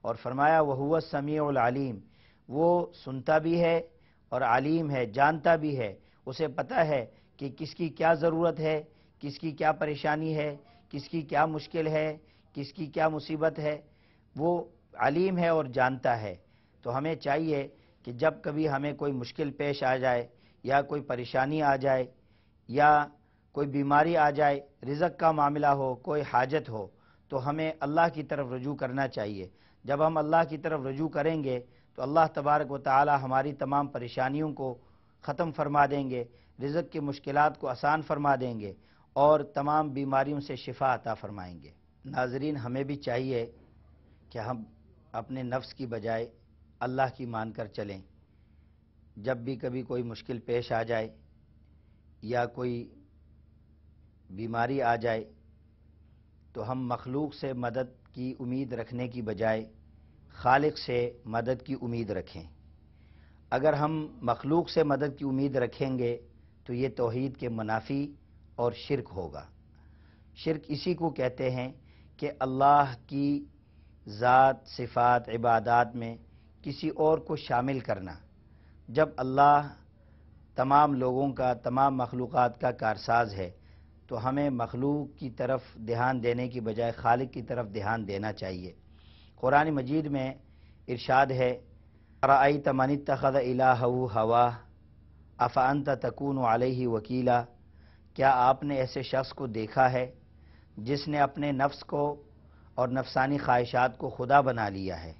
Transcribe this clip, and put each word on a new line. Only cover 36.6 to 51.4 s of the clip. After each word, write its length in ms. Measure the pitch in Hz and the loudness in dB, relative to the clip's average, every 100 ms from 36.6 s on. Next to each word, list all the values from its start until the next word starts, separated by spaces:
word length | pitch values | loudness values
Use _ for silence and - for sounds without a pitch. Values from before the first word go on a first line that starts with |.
रिज़्क 280 | 139 156 - | -4 -4 -4
की 120 | 160 | -6
मुश्किलात 560 | 143 - 143 143 151 151 | -6 -6 -2 2 2 2
को 100 | 139 | -6
आसान 360 | 127 147 156 | -2 0 0
फरमा 340 | 147 147 143 135 | -2 0 2 2
देंगे 400 | 127 113 104 95 _ _ _ - | 0 -6 -10 -14 _ _ _ 4
और 360 | 147 151 143 - | 6 6 2 -4
तमाम 340 | 143 151 151 | 0 0 0
बीमारियों 500 | 135 139 135 139 147 | -4 0 0 0 -4
से 160 | 143 131 | -6 -10
शिफा 360 | - 123 135 | -10 -2 0
अता 220 | 120 - | 0 -4
फरमाएंगे। 580 | 107 101 101 90 85 73 _ _ _ 135 | -8 -8 -12 -14 -16 -20 _ _ _ -8
नाज़रीन, 500 | 131 127 131 147 147 | -4 -2 -2 -4 -4
हमें 280 | 120 131 | -4 -4
भी 120 | 139 143 | -4 -6
चाहिए 480 | 135 123 131 120 117 - - _ _ _ _ _ _ | -2 -2 -2 -4 -4 -12 -20 _ _ _ _ _ _
कि 60 | 120 | -8
हम 280 | 110 127 110 - _ _ _ | -6 -6 -10 -20 _ _ _
अपने 280 | 113 113 131 | -10 -8 -8
नफ्स 300 | 123 127 127 | -4 -6 -6
की 140 | - 127 | -12 -8
बजाय 420 | 113 110 113 117 _ _ _ _ _ | -6 -4 -4 -4 _ _ _ _ _
अल्लाह 280 | 123 131 131 | -6 0 -2
की 180 | - 123 | -2 -8
मानकर 400 | 113 110 107 107 | -6 -6 -8 -10
चलें। 360 | - 101 95 - - _ _ _ _ _ _ _ _ - - | -10 -10 -12 -16 -20 _ _ _ _ _ _ _ _ -20 -8
जब 260 | 107 127 | -4 -4
भी 120 | 117 123 | -6 -6
कभी 260 | 131 127 | -6 -6
कोई 200 | 117 123 | -6 -6
मुश्किल 360 | 117 110 - 123 | -6 -10 -10 -10
पेश 340 | - 120 120 | -2 -4 0
आ 100 | 113 | -2
जाए 280 | 113 113 110 - - _ | 0 -2 -2 -12 -20 _